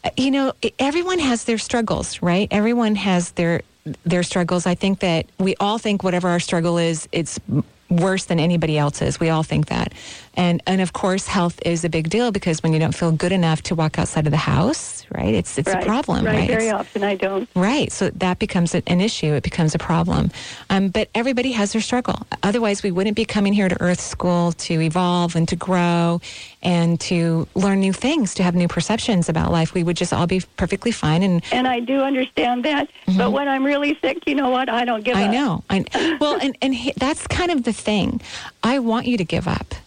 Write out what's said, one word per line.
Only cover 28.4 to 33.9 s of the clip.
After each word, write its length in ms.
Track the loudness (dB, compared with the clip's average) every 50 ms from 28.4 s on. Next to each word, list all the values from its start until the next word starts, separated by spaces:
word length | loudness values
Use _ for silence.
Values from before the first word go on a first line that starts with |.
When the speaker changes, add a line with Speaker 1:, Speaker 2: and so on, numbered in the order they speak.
Speaker 1:
have 140 | 0 2 4
new 100 | 2 2
perceptions 640 | 2 0 -2 0 0 -2 0 0 2 2 2 2 2
about 240 | 0 0 0 2
life. 200 | 2 2 0 0
We 120 | 0 0 0
would 120 | 0 0
just 160 | -2 -2 -2
all 140 | 0 0 0
be 160 | 0 0 -2 -2 -6 _
perfectly 340 | -4 -2 -2 -2 -2 -2 -4
fine. 320 | -2 0 0 2 2 2
And 220 | 4 2 2 0 0 -2
Speaker 2:
And 160 | -2 0 0 0
I 100 | 0 0
do 220 | 0 0 0 0
understand 640 | 2 0 0 -2 -2 -2 _ -2 0 0 0 0 0
that, 240 | -2 0 -2 -2 -4 -8 -8 -2
Speaker 1:
Mm-hmm. 120 | 0 2 2
Speaker 2:
but 120 | 2 2
when 160 | 0 0 0
I'm 160 | 0 0 0 0
really 320 | 0 0 0 0 -2